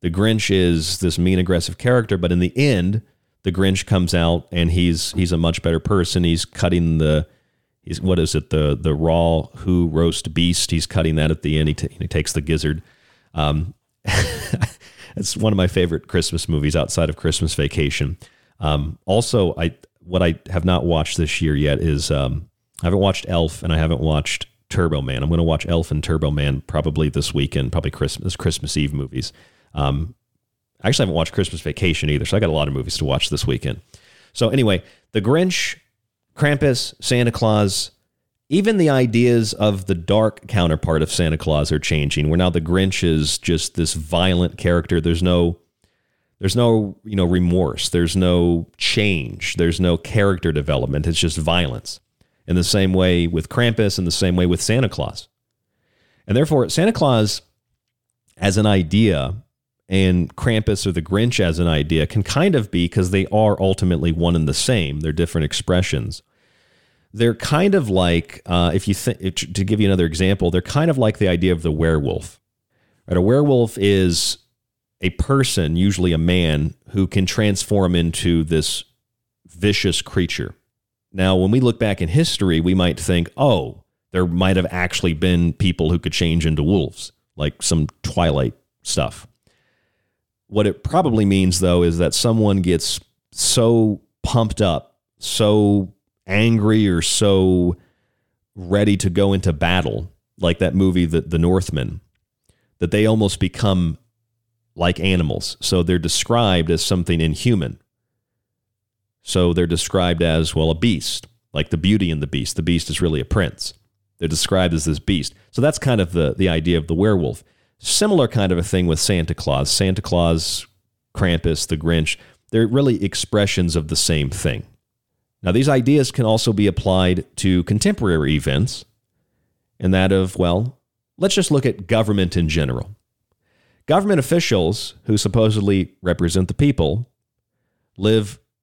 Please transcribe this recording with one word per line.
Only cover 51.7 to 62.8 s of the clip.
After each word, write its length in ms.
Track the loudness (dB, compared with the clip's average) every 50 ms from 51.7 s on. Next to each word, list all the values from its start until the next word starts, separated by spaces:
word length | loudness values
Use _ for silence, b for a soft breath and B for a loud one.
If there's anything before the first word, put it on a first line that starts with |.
| -6 -10 -12 -14 -16 -16 _ _ _ _ _ _ _ _ _
In 100 | -2 0
the 80 | 0 0
same 280 | 2 0 0 2 2
way 340 | 2 2 2 2 2 2 0
with 220 | 0 -2 -4 -6 -4
Krampus, 500 | -2 0 0 0 0 0 0 0 0 -2
in 60 | -4
the 60 | -2
same 260 | -2 0 0 0 2
way 80 | 2 2
with 160 | 2 0 0
Santa 280 | 0 -2 0 0 0 -2
Claus. 380 | -2 -6 -8 -8 -8 -14 -18 _ _ _ _ _ _ _ _ _ _ _ _ _ _ _ _ _ _ _ _
And 100 | -2 0
therefore, 320 | 2 2 2 2 0 0 0
Santa 240 | 0 0 0 0
Claus 480 | 2 2 2 2 4 2 2 0 -2 -8 -12 _ _ _ _ _ _ _ _ _ _ _ _ _ _ _ _ _ _
as 220 | -2 -2 0 2 2
an 80 | 2
idea 680 | 4 4 2 2 2 2 4 4 4 2 0 -2 -4 -6 -10 -14 _ _ _ _ _ _ _ _ -4
and 460 | 0 2 2 4 2 2 0 -2 -6
Krampus 500 | -4 -2 0 0 0 0 0 -2 0 -2
or 60 | -2
the 100 | -2 -4
Grinch 380 | -4 -2 0 0 0 0 0 0
as 180 | 0 0 2 0
an 80 | 0
idea 400 | 2 2 0 0 0 0 0 0
can 160 | 0 -2 -2
kind 320 | -2 0 0 0 2 2 2
of 160 | 0 -2 -2
be, 180 | -2 -2